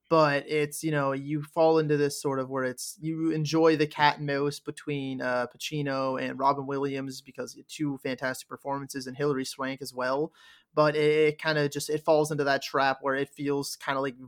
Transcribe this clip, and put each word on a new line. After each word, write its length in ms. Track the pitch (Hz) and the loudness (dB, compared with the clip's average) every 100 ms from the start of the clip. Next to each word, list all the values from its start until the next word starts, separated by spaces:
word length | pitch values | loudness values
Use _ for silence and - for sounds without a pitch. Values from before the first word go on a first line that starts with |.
| - | 2
but 400 | 165 151 143 - | 4 6 2 0
it's, 360 | 151 147 - | -2 -2 -4
you 60 | 156 | -2
know, 220 | 147 139 | 0 0
you 300 | 135 139 151 | -2 -4 -6
fall 360 | 147 170 160 160 | -4 4 6 6
into 180 | 151 147 | 4 2
this 240 | 143 - | 2 0
sort 180 | 143 135 | -4 -2
of 100 | 131 | -2
where 160 | 135 | -2
it's, 320 | 127 123 - - | -4 -6 -10 -8
you 300 | 160 160 160 | -6 -2 -2
enjoy 460 | 156 147 160 160 151 | 0 0 4 6 6
the 100 | 151 | 2
cat 320 | - 147 143 | 4 2 2
and 80 | 147 | -2
mouse 340 | 139 143 143 | -2 -2 -4
between, 600 | 147 147 151 143 135 131 | -10 -12 -8 -6 -6 -4
uh, 260 | 127 123 120 | -2 -2 -4
Pacino 720 | - - 151 143 135 135 131 | -8 -8 -4 -2 -2 -2 -4
and 160 | 131 131 | -4 0
Robin 280 | 135 139 135 | 2 2 -2
Williams 540 | 139 139 135 135 131 | -4 -2 -4 -8 -12
because 380 | - 127 123 147 - | -14 -12 -12 -12 -14
two 300 | - 147 135 | -6 -4 -4
fantastic 500 | 135 127 131 127 - | -6 -4 -4 -6 -10
performances 580 | 131 143 139 135 139 127 | -10 -6 -6 -6 -10 -8
and 100 | 131 | -2
Hilary 280 | 147 135 | 0 0
Swank 380 | 127 - 131 135 | -4 -6 -6 -6
as 100 | 131 | -10
well. 400 | 127 127 139 165 _ - - _ | -4 -2 0 -2 _ -20 -20 _
But 200 | 151 151 | 2 4
it, 340 | 151 151 151 151 | 4 4 4 4
it 100 | 151 | 2
kinda 300 | 160 151 143 | 0 2 0
just, 220 | 143 - | -2 -4
it 140 | 156 | -2
falls 260 | 165 151 151 | 4 4 4
into 140 | 147 | 0
that 180 | 143 135 | 2 0
trap 360 | - 139 135 135 | 0 0 2 0
where 140 | 139 | 0
it 160 | 135 139 | -2 -2
feels 460 | - 143 143 139 - | -4 -2 -2 -4 -8
kinda 240 | - 135 | -4 -2
like 160 | 139 127 | -2 -6